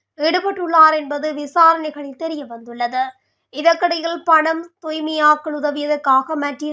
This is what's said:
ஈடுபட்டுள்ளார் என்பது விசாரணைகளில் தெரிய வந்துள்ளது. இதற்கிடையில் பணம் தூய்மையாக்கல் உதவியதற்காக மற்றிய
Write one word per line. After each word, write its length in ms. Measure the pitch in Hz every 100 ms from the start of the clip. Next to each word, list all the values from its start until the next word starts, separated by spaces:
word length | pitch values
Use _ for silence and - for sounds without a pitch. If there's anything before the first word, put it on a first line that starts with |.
| _ -
ஈடுபட்டுள்ளார் 760 | 302 359 392 392 349 330 311 311
என்பது 300 | 285 294 302
விசாரணைகளில் 880 | 294 294 349 330 320 311 294 277 262
தெரிய 220 | 330 311 247
வந்துள்ளது. 580 | 233 233 240 240 254 262 - _ _ _
இதற்கிடையில் 640 | 269 311 330 349 339 330 339
பணம் 400 | 339 320 311 330 339 _
தூய்மையாக்கல் 760 | 320 311 311 311 302 294 311 302
உதவியதற்காக 800 | 285 294 294 294 294 262 269 311
மற்றிய 360 | 285 269 294